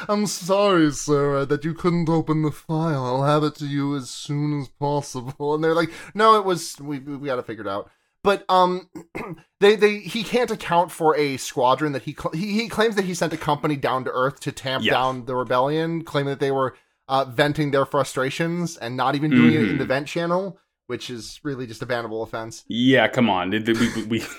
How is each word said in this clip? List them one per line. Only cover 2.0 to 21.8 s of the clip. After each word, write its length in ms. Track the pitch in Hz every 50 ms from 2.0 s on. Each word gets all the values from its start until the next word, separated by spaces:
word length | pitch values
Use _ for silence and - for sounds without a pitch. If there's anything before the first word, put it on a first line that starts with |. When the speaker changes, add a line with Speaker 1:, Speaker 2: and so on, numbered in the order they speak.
| 165 156
Speaker 1:
open 320 | 165 160 156 156 156 156
the 100 | 156 151
file. 540 | 147 - - - 160 156 165 165 147 135 127
I'll 180 | 123 127 135 139
have 200 | 147 147 151 151
it 100 | 151 147
to 80 | - 151
you 280 | 143 143 143 139 143 147
as 140 | 139 123 -
soon 500 | - - - - 147 147 147 147 147 147
as 80 | 131
possible." 880 | - _ - 143 143 147 143 143 - - 127 117 135 - - 147 147 151
And 100 | 156 165
they're 120 | 160 160
like, 160 | 170 165 160 - - - - -
"No, 200 | 202 220 220 220
it 80 | 214 196
was, 320 | 190 180 156 - - - -
we, 160 | 139 147 147 131
we, 160 | 135 147 143
we 100 | 131 143
gotta 160 | 139 127 123 -
figure 200 | - 110 104 101
it 60 | 98
out." 220 | 98 104 - - _ _ _ _ _ _ -
But, 200 | 202 196 190 - -
um, 400 | 185 185 180 180 180 185 - _ - - - _ - - -
<clears throat> 360 | - 156 - - _ _ -
they, 160 | 190 202 220
they, 240 | 185 208 208 208 208
he 240 | - 160 - 233 180
can't 260 | - - 247 240 233
account 420 | 214 - - - 175 170 180 160
for 240 | - - 165 156 151
a 220 | 151 147 139 135
squadron 540 | 123 - - - 135 120 127 131 131 151 147
that 120 | 139 127 -
he 100 | 151 139
cl-, 180 | - - 165 160
he, 200 | 160 214 208 202 220
he 100 | 233 190
claims 260 | - 214 220 233 202
that 80 | 208 190
he 80 | 180 175
sent 200 | - 175 160 165
a 40 |
company 380 | 156 - 156 147 143 - 151 147
down 300 | 139 135 123 123 131 123
to 60 | 127
Earth 280 | - 127 127 139 - -
to 100 | - 147
tamp 320 | - - - 135 131 127 110
Speaker 2:
Yeah. 100 | - 135
Speaker 1:
down 320 | 123 127 131 131 127 117
the 100 | 131 127
rebellion, 680 | 127 127 113 127 127 131 143 156 160 165 165 170 160 -
claiming 240 | - - 143 139 139
that 80 | 139 131
they 100 | 143 139
were, 240 | 135 135 131 123 - - _ _ _ _ _ -
uh, 160 | 135 135 135
venting 460 | 131 117 143 143 147 143 151 151 143
their 140 | 139 139 131
frustrations 920 | - - 143 135 - - 139 127 139 - - 165 165 170 175 175 160 -
and 180 | - 117 117 127
not 160 | 131 123 135 143
even 140 | 139 156 151
doing 240 | 127 123 120 - -
it 60 | 156
in 160 | 113 95 -
the 60 | - -
Speaker 2:
Mm-hmm. 40 | 113
Speaker 1:
vent 180 | 127 139 151
channel, 500 | - - 170 170 170 175 185 196 190 175 _ _ _ _ _ _
which 220 | - 123 117 - -
is 300 | 123 113 107 - - - -
really 240 | 147 135 123 131
just 140 | 110 110 -